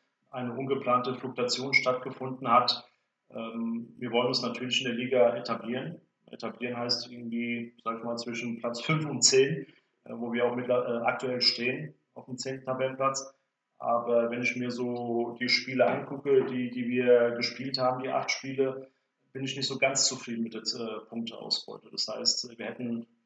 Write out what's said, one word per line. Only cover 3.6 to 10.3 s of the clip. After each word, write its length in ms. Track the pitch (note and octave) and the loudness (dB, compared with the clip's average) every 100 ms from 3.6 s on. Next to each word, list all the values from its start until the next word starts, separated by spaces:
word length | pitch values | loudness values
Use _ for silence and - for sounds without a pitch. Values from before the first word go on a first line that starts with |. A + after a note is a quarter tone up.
| A#2 A#2 A#2 - | -4 -4 -8 -8
wir 140 | A#2+ | 0
wollen 160 | A#2 B2+ | 2 4
uns 140 | C3 | 2
natürlich 400 | A#2+ - B2+ B2 | -2 -4 0 0
in 60 | B2+ | 2
der 80 | A#2 | -2
Liga 400 | B2+ B2+ A#2+ B2+ | 2 6 6 4
etablieren. 640 | - A2+ A#2 B2+ E3 - _ _ - | -2 -4 -2 -6 -6 -12 _ _ -20
Etablieren 480 | - A2 - B2 A#2+ | -10 -10 -6 -6 -4
heißt 320 | A#2+ B2 B2 | -2 -2 -4
irgendwie, 600 | A#2+ A#2 A#2 A#2+ A#2 A#2 - | -10 -6 -4 -2 -4 -6 -8
sag 140 | A2+ A2+ | -6 -4
ich 60 | |
mal, 140 | A#2 A#2 | -4 -6
zwischen 420 | A#2+ A#2 A#2+ A2+ | -6 -6 -4 -4
Platz 220 | A#2 A#2 | -4 -4
fünf 240 | - D#3 D3 | 0 0 0
und 180 | B2 | 2
zehn, 420 | - C3 C#3 C3+ - - _ _ | 6 6 6 2 -6 -16 _ _
äh, 100 | - | -12
wo 200 | A#2 A#2 | -8 -4